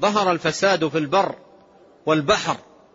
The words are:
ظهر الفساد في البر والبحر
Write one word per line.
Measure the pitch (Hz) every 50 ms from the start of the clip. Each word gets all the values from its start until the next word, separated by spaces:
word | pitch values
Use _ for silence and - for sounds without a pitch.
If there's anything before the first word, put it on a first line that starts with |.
ظهر | 180 208 208 214 196 185
الفساد | 175 156 - 156 151 - 190 196 180 156 160 147
في | 147 160
البر | 151 135 170 196 180 147 - - - - - - _ _ _ - - - _ _ -
والبحر | 151 156 156 143 160 208 180 - 165 131 - - _ _ _ _ _ _